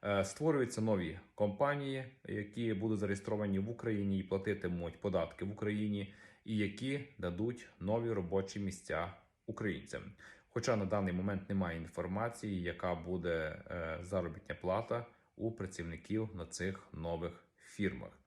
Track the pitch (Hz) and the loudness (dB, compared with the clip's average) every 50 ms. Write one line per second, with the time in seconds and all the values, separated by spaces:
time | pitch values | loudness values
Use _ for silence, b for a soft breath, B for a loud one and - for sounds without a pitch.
0 | - 101 101 98 95 - - - 147 160 156 139 127 117 - - 110 110 107 95 | 2 4 4 4 4 2 0 2 2 4 6 4 4 2 2 0 4 4 4 4
1 | 87 80 - 95 - - _ - 104 104 98 - 143 143 143 143 139 135 135 131 | 2 0 -2 -6 -12 -16 _ 2 2 2 4 4 4 4 4 2 0 -2 -2 -2
2 | 127 123 - - _ - 104 104 101 101 - 117 120 113 107 95 107 113 110 101 | -4 -6 -12 -14 _ -4 -2 -2 -4 -4 -2 0 2 2 2 2 2 2 2 2
3 | 104 98 98 98 - - 110 104 104 101 98 95 98 110 117 - - 117 110 101 | 2 0 0 0 0 -2 0 0 2 2 2 2 2 0 -2 -2 0 0 2 2
4 | 101 98 98 95 92 - 98 98 98 110 101 98 - 90 87 87 85 82 80 - | 2 4 2 2 2 2 0 0 2 2 0 0 0 0 0 0 -2 -4 -6 -2
5 | - 101 92 87 82 80 - - 95 98 107 - 110 107 104 104 107 104 104 101 | -2 2 2 2 2 2 -2 -6 -4 -4 -4 -2 0 0 2 2 2 2 0 0
6 | 101 98 B B B B B B B - 110 104 104 95 101 - 123 131 139 139 | -2 -6 B B B B B B B -2 0 2 2 2 0 -2 -2 -2 -2 -2
7 | - - - - 92 87 87 87 107 120 120 120 - - - - 82 95 107 117 | -4 -8 -8 -4 -2 -2 0 0 0 0 -2 -4 -10 -18 -10 -4 0 2 2 2
8 | 117 117 110 101 90 85 98 98 95 95 - 104 101 95 95 - - - - 80 | 4 2 0 0 0 2 2 2 2 2 -2 -2 -2 -2 -2 -4 -4 -2 0 0
9 | 87 95 95 - - _ _ _ _ - 113 - 110 104 85 71 - - - 58 | 0 -2 -4 -12 -20 _ _ _ _ -8 -6 -2 0 0 0 -2 -6 -8 -8 -8
10 | - - - B B B B B B B _ 123 117 - 120 107 101 95 107 101 | -8 -10 -14 B B B B B B B _ -2 2 4 4 4 4 2 2 2
11 | 98 92 90 90 92 101 101 92 - - 101 98 92 87 82 82 82 82 - - | 2 2 2 2 2 0 0 -2 -2 0 0 2 2 2 0 -4 -6 -6 -4 -4
12 | 87 90 92 104 113 117 113 - - 107 98 90 87 87 82 - - 92 87 82 | -2 -2 0 0 0 -2 -2 -4 -4 -2 -2 0 0 -2 -2 0 0 0 0 0
13 | 82 90 90 90 87 87 82 82 78 78 78 - - - - 87 82 80 80 80 | 0 -2 -2 0 2 2 2 2 0 -2 -4 -8 -8 -6 -6 -4 -2 -4 -4 -6
14 | 87 87 101 92 87 85 80 - - - - - - 90 92 104 113 - 120 120 | -4 0 0 0 0 0 -4 -8 -8 -8 -8 -4 0 2 2 2 2 0 -2 -2
15 | 120 B B B B B B - 104 117 113 - 98 92 - - 85 82 82 82 | -2 B B B B B B -2 -2 -2 -2 -2 -6 -6 -4 -6 -6 -6 -6 -8
16 | - - 101 110 110 107 92 90 82 78 - - 87 95 95 - - - - 80 | -4 -2 0 0 0 -2 -4 -8 -8 -8 -4 -2 -2 -2 -2 -4 -10 -12 -10 -6
17 | 80 85 85 80 87 82 - - - _ _ _ - - - - 101 90 65 62 | -2 -2 -2 0 -2 -4 -6 -8 -20 _ _ _ -20 -16 -4 0 0 0 0 -2
18 | 50 50 - - _ | -10 -10 -14 -18 _